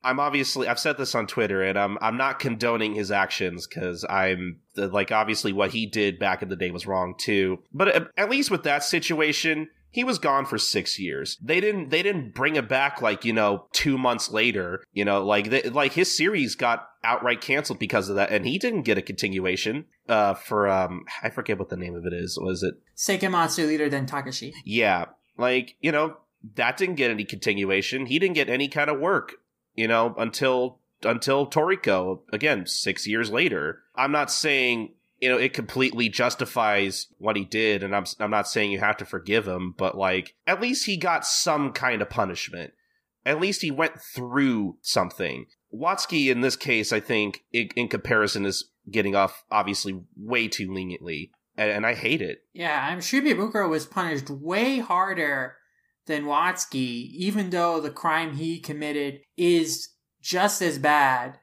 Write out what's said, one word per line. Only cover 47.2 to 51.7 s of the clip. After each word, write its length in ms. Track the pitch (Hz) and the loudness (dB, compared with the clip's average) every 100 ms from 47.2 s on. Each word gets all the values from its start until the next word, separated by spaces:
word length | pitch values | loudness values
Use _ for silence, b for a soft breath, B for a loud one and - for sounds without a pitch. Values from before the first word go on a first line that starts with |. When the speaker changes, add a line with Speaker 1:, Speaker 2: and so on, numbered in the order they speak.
| 104 - _ | 0 -4 _
Speaker 1:
in, 160 | 117 110 | -4 -2
in 140 | - 120 | -2 -2
comparison, 560 | 117 - 117 104 104 | -4 2 2 2 0
is 260 | 98 95 - _ - | -2 -2 -8 _ -4
getting 260 | 107 101 98 | 0 2 4
off, 280 | 95 - _ | 2 0 _
obviously, 500 | 107 101 101 101 95 87 - | 0 0 -2 -4 -8 -12 -16
way 300 | 104 120 110 | -2 0 0
too 260 | - 95 | -2 -4
leniently, 600 | 95 92 87 87 78 92 _ _ - | -6 -6 -8 -8 -10 -10 _ _ -4
and, 140 | 107 | -2